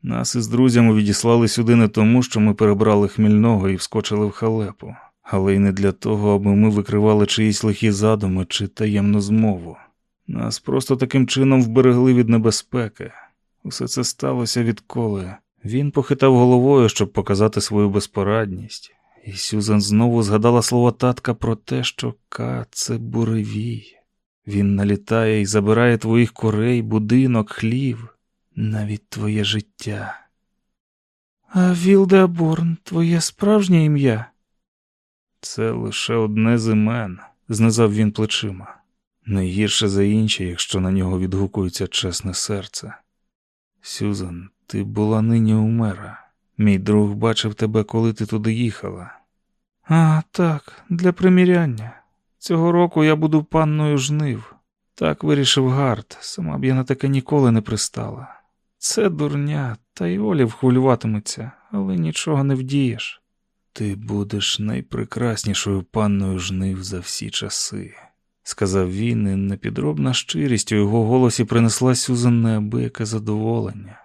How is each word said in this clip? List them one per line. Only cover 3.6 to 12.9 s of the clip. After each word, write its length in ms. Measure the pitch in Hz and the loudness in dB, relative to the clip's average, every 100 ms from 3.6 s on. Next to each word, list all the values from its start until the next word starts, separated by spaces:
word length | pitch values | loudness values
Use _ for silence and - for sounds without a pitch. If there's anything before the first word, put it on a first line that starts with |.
| 98 | 0
і 80 | 92 | -2
вскочили 500 | - 110 101 104 104 | -4 -6 -4 -2 -2
в 40 | |
халепу, 680 | - 113 110 101 - - - - _ | -2 -2 -2 -4 -10 -18 -18 -20 _
але 300 | - 101 95 | -6 -2 2
й 40 | 98 | 4
не 140 | 101 | 2
для 200 | 95 98 | 2 -2
того, 420 | 92 110 107 104 | -2 -4 0 2
аби 200 | 101 101 | 2 4
ми 160 | 101 107 | 4 4
викривали 560 | 104 98 104 107 107 101 | 2 0 2 4 4 2
чиїсь 380 | - 107 98 | 2 0 0
лихі 260 | 110 98 110 | -2 0 0
задуми 560 | 101 107 110 101 92 92 | 2 2 2 0 -2 -4
чи 200 | - 98 | -6 -6
таємну 520 | - 107 104 101 104 | -4 -2 0 2 2
змову. 560 | 101 110 110 95 85 76 - _ _ _ - | 2 2 2 0 -8 -18 -20 _ _ _ -12
Нас 320 | - 117 113 | -8 -6 -8
просто 380 | - 135 131 127 | -4 -4 0 -2
таким 300 | 127 135 127 | 2 2 2
чином 360 | 135 135 131 | 2 4 4
вберегли 520 | 117 117 127 123 131 | 4 4 6 6 4
від 140 | 123 113 | 4 4
небезпеки. 840 | 117 110 104 - 127 110 | 4 2 0 -4 -6 -6